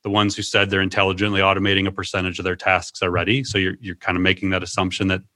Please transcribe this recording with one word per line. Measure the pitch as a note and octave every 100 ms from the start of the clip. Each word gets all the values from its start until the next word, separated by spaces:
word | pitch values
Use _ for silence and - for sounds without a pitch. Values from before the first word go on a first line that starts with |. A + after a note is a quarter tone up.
the | G#2
ones | G#2 G#2 G2+
who |
said | G2+ G#2 G2
they're | G2
intelligently | G2 G#2 G2 F#2 G#2 G2
automating | F#2+ G2 G2 G2 G2
a |
percentage | F#2+ F#2 G2 F#2 E2+
of | F#2
their | F2+
tasks | F#2+ F#2 - -
already. | F#2 F2 F2 C3
So | C3 G2+
you're, | F#2 F#2
you're | G2+ F2+
kind | - F2+
of |
making | F#2 F#2 G2
that | F#2
assumption | F2 - F#2 - G2
that | F#2+ -